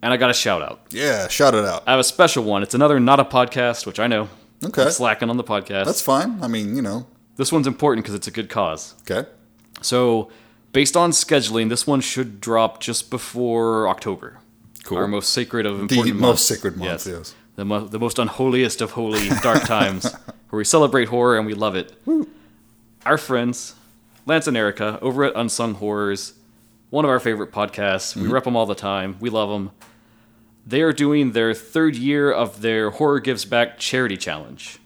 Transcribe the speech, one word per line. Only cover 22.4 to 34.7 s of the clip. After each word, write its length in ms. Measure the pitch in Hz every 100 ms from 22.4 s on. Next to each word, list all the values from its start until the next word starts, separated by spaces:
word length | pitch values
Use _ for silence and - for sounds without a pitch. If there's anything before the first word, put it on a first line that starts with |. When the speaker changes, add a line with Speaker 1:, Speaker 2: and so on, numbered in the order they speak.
| - _ _ _ _ _ -
Speaker 1:
Our 120 | 147
friends, 560 | - 127 120 120 - - _ _ _ _ -
Lance 200 | 160 151
and 80 | 123
Erica, 420 | 107 101 107 107
over 240 | 131 131
at 80 | 139 -
Unsung 380 | 117 - 117
Horrors, 600 | 104 104 104 101 98 - - _ _ _ _ _
one 140 | 139
of 60 | 151
our 100 | 127
favorite 320 | 120 110 98
podcasts. 600 | - 104 - 101 95 - -
We 60 |
Speaker 2:
Mm-hmm. 100 | 95
Speaker 1:
rep 140 | 127 131
'em 100 | 120
all 100 | 110
the 80 |
time. 420 | 98 101 98 95 95
We 100 | 117
love 200 | 110 104
'em. 200 | 104 98 - - _ _ _ _ _ _ _
They 180 | - 127
are 100 | 160
doing 400 | 147 143 147 135
their 220 | 113 113
third 420 | 110 - 160 160 127
year 340 | 131 147 143
of 300 | 101 113 107
their 300 | 110 110 107
Horror 280 | - 151 143
Gives 260 | - 120
Back 340 | - 120 117 -
charity 360 | - 131 123 95
challenge. 600 | - 78 76 67 -